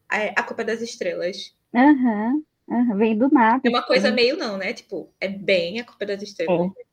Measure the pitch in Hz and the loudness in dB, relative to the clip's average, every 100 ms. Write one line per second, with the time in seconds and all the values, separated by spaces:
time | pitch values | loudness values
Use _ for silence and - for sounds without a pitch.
0 | - 202 208 - - - 220 226 233 - | -6 -4 -2 -4 -6 -6 -6 -4 -6 -8
1 | 185 170 175 196 - _ _ 233 277 277 | -6 -4 -6 -8 -14 _ _ 4 6 6
2 | 254 208 220 294 311 _ - 226 240 196 | 4 0 0 -2 -4 _ -6 0 0 2
3 | 220 214 277 294 220 254 247 240 - 190 | 2 2 2 4 4 4 2 0 2 2
4 | 247 220 240 392 254 196 190 - - 175 | 2 2 2 0 -4 -6 -6 -8 -10 -12
5 | 160 - 190 196 185 185 170 220 240 - | -12 -10 -8 -6 0 0 0 -6 -10 -8
6 | 202 196 208 - 165 170 180 - - | -6 -6 -8 -6 0 0 0 -4 -20